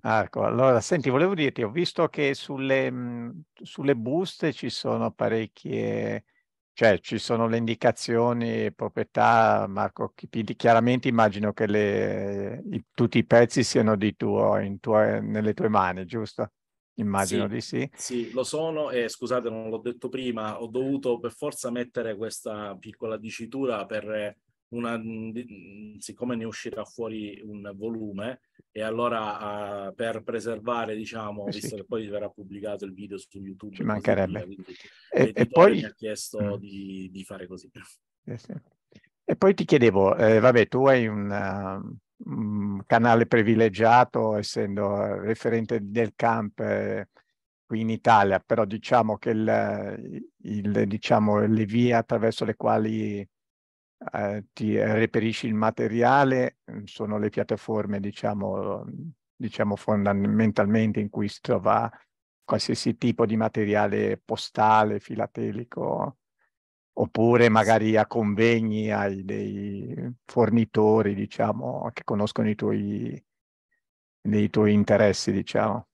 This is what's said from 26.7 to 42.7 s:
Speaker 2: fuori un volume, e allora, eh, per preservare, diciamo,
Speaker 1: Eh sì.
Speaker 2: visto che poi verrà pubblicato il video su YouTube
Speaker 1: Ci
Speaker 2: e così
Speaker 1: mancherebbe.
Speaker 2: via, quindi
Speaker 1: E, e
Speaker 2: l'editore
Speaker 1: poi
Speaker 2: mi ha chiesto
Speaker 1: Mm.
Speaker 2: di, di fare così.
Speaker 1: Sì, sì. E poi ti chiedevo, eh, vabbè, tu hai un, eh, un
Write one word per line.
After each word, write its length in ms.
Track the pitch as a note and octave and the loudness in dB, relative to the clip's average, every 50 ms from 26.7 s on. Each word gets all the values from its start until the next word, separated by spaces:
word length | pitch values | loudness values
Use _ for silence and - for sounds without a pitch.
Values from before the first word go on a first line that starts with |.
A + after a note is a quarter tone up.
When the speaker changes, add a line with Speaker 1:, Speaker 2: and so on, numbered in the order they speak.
| G#2 G#2+ G#2 | -10 -10 -12
Speaker 2:
fuori 560 | - - - A#2 A2 A2 A2 G#2+ G#2 G2 - G#2+ | -12 -10 -10 -10 -8 -8 -10 -10 -12 -14 -16 -16
un 280 | G#2+ G#2 G#2 G2 G2+ G2+ | -16 -16 -14 -14 -14 -12
volume, 680 | G2 G#2+ A#2 A#2 A2 A2 G#2 G2 F#2+ G#2 A#2+ C3+ _ _ _ _ _ _ _ | -10 -8 -8 -8 -8 -8 -10 -8 -8 -8 -10 -10 _ _ _ _ _ _ _
e 100 | _ G#2+ | _ -8
allora, 1080 | A2 A2 A2+ A#2 A#2+ A#2+ A#2 A2+ G#2+ G#2 G#2 - G#2 G#2 G#2 G#2 G#2 G2+ G2+ G2+ G2 G2 | -6 -6 -4 -2 -2 -2 -2 -2 -4 -6 -8 -8 -8 -8 -8 -8 -8 -8 -8 -10 -10 -12
eh, 40 | F#2+ | -8
per 280 | - A#2 A2+ A2+ A2 - | -6 -6 -6 -6 -6 -8
preservare, 720 | - A#2 A2+ G2+ A#2 A2+ G#2+ G#2+ A#2+ A#2+ A#2 A2+ A2 G#2+ | -6 -6 -6 -4 -6 -8 -6 -4 -4 -4 -4 -4 -6 -6
diciamo, 520 | A2 A2 G#2 A2+ A2+ G#2+ G#2 G#2 G#2 G2+ | -8 -10 -10 -10 -10 -10 -8 -10 -8 -8
Speaker 1:
Eh 40 | G2+ | -8
sì. 80 | - G#2 | -8 -8
Speaker 2:
visto 160 | G2+ G2+ A2+ | -8 -10 -10
che 60 | G2+ F#2+ | -10 -8
poi 220 | _ - A2 A2 | _ -6 -6 -6
verrà 220 | G#2 G2+ G2+ G#2 G2 | -6 -6 -6 -8 -8
pubblicato 560 | _ - G2+ F#2+ G2 G2+ G2 G#2+ G#2 F#2+ G2+ | _ -14 -18 -16 -14 -10 -8 -8 -8 -8 -10
il 80 | G2 F#2 | -12 -12
video 240 | F#2+ G#2 F#2+ G2+ | -14 -14 -12 -14
su 100 | F#2+ - _ | -14 -14 _
YouTube 440 | _ G2 G2 G2 F#2+ F#2+ - G#2+ F#2+ | _ -16 -14 -14 -14 -14 -16 -16 -10
Speaker 1:
Ci 60 | - | -6
Speaker 2:
e 20 | - | -4
così 20 | |
Speaker 1:
mancherebbe. 460 | A#2 G#2+ G#2 - - G2+ G2 F#2+ F#2 | -4 -4 -2 0 0 2 2 0 -2
Speaker 2:
via, 140 | G2 G#2+ - | -2 -8 -8
quindi 260 | F#2+ G2 F#2+ F#2 - F2+ - - - _ _ _ _ | -12 -16 -18 -18 -20 -20 -20 -20 -20 _ _ _ _
Speaker 1:
E, 100 | - - | 4 4
e 40 | C3 | 4
Speaker 2:
l'editore 460 | A2+ G#2 - A#2 A#2 - D#3+ F3+ G#3+ | 4 4 0 0 4 8 8 8 8
Speaker 1:
poi 60 | A3 F3 | 8 4
Speaker 2:
mi 40 | B2+ | -2
ha 80 | G#2+ - | -6 -12
chiesto 480 | _ A2 G#2+ G#2+ - - - - G#2+ | _ -10 -8 -8 -8 -10 -10 -4 -4
Speaker 1:
Mm. 120 | G#2 G2+ G2+ G2 | -4 -4 -4 -6
Speaker 2:
di, 500 | G2 G2+ G2 G2 G2 F#2+ F#2+ F#2+ F#2+ F#2 | -10 -14 -14 -14 -12 -12 -12 -12 -12 -12
di 120 | F#2 F#2+ F#2+ | -14 -16 -14
fare 220 | - G2 F2+ F2+ | -14 -14 -14 -14
così. 220 | F2 F#2 F2+ - - _ - - - - _ _ _ _ _ _ | -14 -16 -16 -18 -20 _ -20 -20 -20 -20 _ _ _ _ _ _
Speaker 1:
Sì, 140 | - A#2 | -14 -14
sì. 160 | A#2 - - - D#3+ _ _ _ _ _ _ _ - _ _ _ _ _ | -14 -12 -14 -14 -14 _ _ _ _ _ _ _ -20 _ _ _ _ _
E 100 | - - | -2 0
poi 180 | - - F#3+ G3 | 4 4 4 4
ti 120 | - E3+ | 4 4
chiedevo, 500 | - E3+ C#3 A#2+ A2+ F#2+ G2 G2 F#2+ - | 4 6 8 8 8 8 8 6 6 6
eh, 240 | - A#2 A2 A2+ A2 | 6 6 6 6 8
vabbè, 280 | G#2 B2+ A#2 A#2+ G#2 - | 8 8 6 6 4 4
tu 160 | - B2+ C3+ | 2 4 4
hai 180 | C#3 C3 B2+ A#2 | 6 6 4 2
un, 220 | A2 G#2+ G#2 G2+ G2+ | 0 -2 -4 -4 -4
eh, 640 | G2+ G2+ G2+ G2 F#2+ G2+ G2 F#2+ F#2+ G2 - G#2+ A2 A2 _ _ _ _ - - | -4 -4 -4 -4 -6 -6 -6 -6 -8 -8 -10 -14 -16 -16 _ _ _ _ -12 -10
un 520 | C3+ C3+ A2 G#2 G#2+ G#2 G2+ G#2 | -6 -6 -4 -4 -4 -4 -4 -4